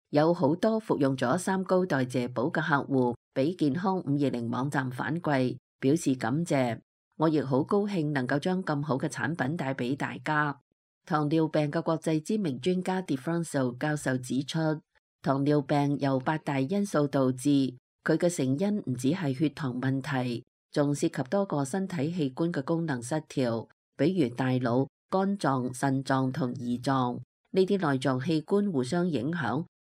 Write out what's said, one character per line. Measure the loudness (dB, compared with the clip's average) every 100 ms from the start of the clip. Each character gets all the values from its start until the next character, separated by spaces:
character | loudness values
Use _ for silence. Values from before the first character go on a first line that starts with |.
| _
有 | 4 4
好 | 4 2
多 | 2 2 0
服 | 0 2
用 | 2 2
咗 | 0 0
三 | 0 -2
高 | 2 2
代 | 2 0
謝 | 0 -2 -2
寶 | -2
嘅 | -2 -2
客 | 0 0 2
戶， | 2 2 0 _
畀 | -2 -2 0
健 | 0
康 | 0 0 -2
五 | 0
二 | 0 0
零 | -2 -4
網 | -2 -2
站 | -2 -2
反 | -4 -4 -4
饋， | 0 2 0 -4 _ _
表 | 0 2
示 | 2
感 | 0 0 -2 0
謝。 | 0 0 -2 -10 _ _ 0
我 | 2
亦 | 2
好 | 2 0
高 | 2 0 0
興 | 0 0
能 | 0 0
夠 | 0
將 | 0 -2
咁 | -2 -2
好 | -2 -2
嘅 | -2
產 | -4 -4
品 | -2 -2 -2
帶 | -4
畀 | -2 -2 -2
大 | -4 -6
家。 | -2 0 -2 -4 _ _ _ _
糖 | -2 0 2
尿 | 2 2
病 | 2 0
嘅 | 0
國 | -2 -2
際 | 0 0
知 | 0 -2
名 | -2 -2
專 | 0 0
家 | 0 -4
Di | -2 -4
Franzo | -2 -2 -2 -2 -2 -2
教 | -2 -2
授 | -2 -2
指 | -2 -4
出， | -2 -2 0 -2 -6 _ _ _
糖 | 0 2
尿 | 2 2
病 | 2 2 2 0
由 | 0 0
八 | 0 -2
大 | -2 -2
因 | 0 -2 0
素 | 0 2
導 | 2 2
致， | 2 2 4 2 -4 _ _
佢 | 0 2
嘅 | 2
成 | 0 0 0
因 | 0 -2
唔 | -4
只 | -2 0
係 | 0 0
血 | 0 -2
糖 | -2 -4 -2
問 | -2 -2
題， | -2 -2 -2 -6 -10 _ _
仲 | 0 0
涉 | 2 0
及 | -2
多 | -2 0 0
個 | 0
身 | 0 -2 -2
體 | -2 -2
器 | -2 -2
官 | 0 -2
嘅 | -2
功 | -2 -2 -2
能 | -4
失 | -4 -4 -4
調， | -2 0 -2 -6 _ _ 0
比 | 2 2
如 | 0
大 | 0 0
腦、 | 2 2 2 0 _ _
肝 | 0 0 0
臟、 | 0 0 -2
腎 | -2 0 0
臟 | 0 2 2
同 | 0 -2
胰 | -2 -4 -2
臟， | 0 0 0 -4 -12 _ _
呢 | 0 2
啲 | 2
內 | 2 2
臟 | 0 0
器 | 0 -2
官 | 2 0 2
互 | 0
相 | 0 0 0
影 | 0 -2
響， | -2 -2 -2 -6 _